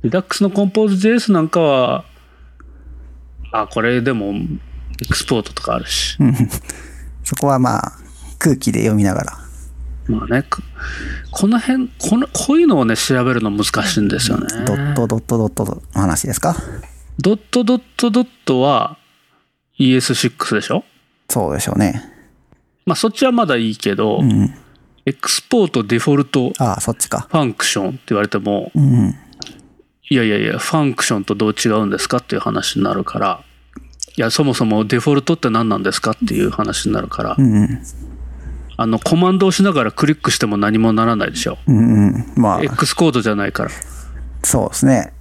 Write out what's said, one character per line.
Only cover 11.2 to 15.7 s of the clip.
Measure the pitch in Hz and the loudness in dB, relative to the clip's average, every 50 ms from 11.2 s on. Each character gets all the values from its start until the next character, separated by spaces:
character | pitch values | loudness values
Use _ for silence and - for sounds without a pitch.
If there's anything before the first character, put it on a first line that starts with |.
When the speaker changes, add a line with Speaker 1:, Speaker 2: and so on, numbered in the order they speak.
| - - | -10 -10
Speaker 1:
こ | - - - | -4 0 2
の | 202 233 233 | 4 2 2
辺、 | - - 254 262 - 123 - - | 2 0 0 0 0 -4 -6 -8
こ | - - 208 | -2 0 0
の、 | 233 269 - | 0 0 -2
こ | - - - - 277 | -4 -8 -2 2 4
う | 330 | 4
い | 349 | 6
う | |
の | 320 214 147 | 6 4 4
を | 127 | 4
ね、 | 113 113 | 2 0
調 | - - - 135 127 123 | 0 0 0 2 2 2
べ | 127 127 | 2 0
る | 120 110 | 0 0
の | 107 | -2
難 | 101 104 101 - - 113 101 | 0 0 -2 0 0 -2 -2
し | 98 - 110 | 0 0 2
い | |
ん | 104 98 | 2 2
で | - - | 0 0
す | - - | 0 0
よ | - - | -2 -2
ね。 | - - - - - | -2 -4 -6 -4 -2
Speaker 2:
ド | - 131 | -2 0
ッ | 139 139 147 143 | 0 0 -2 0
ト、 | 139 117 | 0 0
ド | 110 110 113 | 0 0 -2
ッ | |
ト、 | - - 127 113 | -2 -2 0 0
ド | 110 | 0
ッ | 104 | -2
ト | - - 107 | -2 -4 -4
の | - | -4